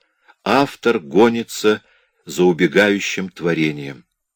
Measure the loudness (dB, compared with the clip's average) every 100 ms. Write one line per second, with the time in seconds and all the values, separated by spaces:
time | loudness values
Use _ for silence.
0 | _ _ _ _ 0 0 0 -2 -2 -2
1 | 0 4 4 2 -6 -2 0 0 -4 _
2 | _ _ -10 0 2 2 2 2 2 0
3 | -4 -8 -10 -6 -4 -2 -2 -4 -12 -16
4 | _ _ _